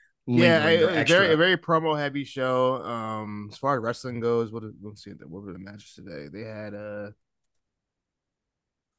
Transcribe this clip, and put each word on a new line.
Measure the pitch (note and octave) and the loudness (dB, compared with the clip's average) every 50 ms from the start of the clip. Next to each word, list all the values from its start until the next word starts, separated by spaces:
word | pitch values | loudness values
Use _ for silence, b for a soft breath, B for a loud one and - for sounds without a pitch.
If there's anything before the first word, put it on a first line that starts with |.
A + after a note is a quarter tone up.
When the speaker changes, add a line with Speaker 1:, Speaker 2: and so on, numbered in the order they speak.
| _ _ _ _ _ | _ _ _ _ _
Speaker 1:
Yeah, | - B2 E3+ E3+ E3+ E3 D#3+ D3+ | 0 4 6 6 6 6 6 4
Speaker 2:
lingering | D#3+ E3 F3 | 4 6 6
Speaker 1:
I, | |
Speaker 2:
or | D#3+ | 4
Speaker 1:
a | F3 | 4
very, | F3+ D#3 | 4 2
Speaker 2:
extra. | A2+ C#3 E3 F#3 G3 F3 D#3+ | 4 6 6 6 6 6 6
Speaker 1:
a | D3+ | 4
very | E3+ F#3 F#3 E3+ | 6 4 4 2
promo | - - E3 D#3+ D#3+ D#3+ D#3 D3 | 2 0 0 2 2 2 0 0
heavy | D3 C#3+ C3+ C#3+ C#3 | -2 -4 -4 -6 -8
show. | B2 - C#3 C3 C3 B2+ B2+ B2+ B2+ C3 B2+ D#2+ | -6 -4 -2 0 2 2 4 2 2 2 0 -4
Um, | F#2 A#2+ A#2 A2 A2 A2 G#2+ G#2+ G#2+ G#2+ G#2 G#2 G#2 | -6 -6 -6 -6 -6 -6 -6 -8 -8 -8 -10 -10 -12
as | G#2 - | -12 -4
far | - C3+ C#3+ B2+ | -2 -2 -2 0
as | A2 | -2
wrestling | A#2 A#2+ - - B2+ A#2+ A#2 | -4 -6 -6 -8 -10 -8 -4
goes, | A2+ A#2+ A#2 A#2 A#2 G#2+ G#2+ | -2 0 0 0 0 -2 -6
what, | A#2 A2 A2 G#2+ - | -10 -12 -12 -14 -16
let's | G2 G#2+ G#2 G#2 - | -16 -16 -16 -16 -18
see, | G2+ | -20
what | F#2+ - - D2+ E2 F#2+ G2+ | -18 -18 -16 -16 -16 -14 -14
were | G2 | -14
the | F2 F2+ | -14 -14
matches | F#2+ G2+ G2+ G#2 - - - | -14 -16 -16 -18 -20 -20 -20
today? | - - G2 E2+ C#2+ D2 D2 | -20 -18 -16 -14 -14 -14 -14
They | E2 G2+ A2+ A2 | -14 -14 -14 -12
had, | G#2+ G#2+ G#2+ G#2 G2+ | -12 -12 -12 -12 -12
uh, | G2+ G#2+ G#2+ G#2 G#2 G#2 G#2 G#2+ _ _ _ _ _ _ _ _ _ _ _ _ _ _ _ _ _ _ _ _ _ _ _ _ _ _ _ _ _ _ _ _ _ _ _ _ | -12 -12 -12 -12 -12 -12 -14 -16 _ _ _ _ _ _ _ _ _ _ _ _ _ _ _ _ _ _ _ _ _ _ _ _ _ _ _ _ _ _ _ _ _ _ _ _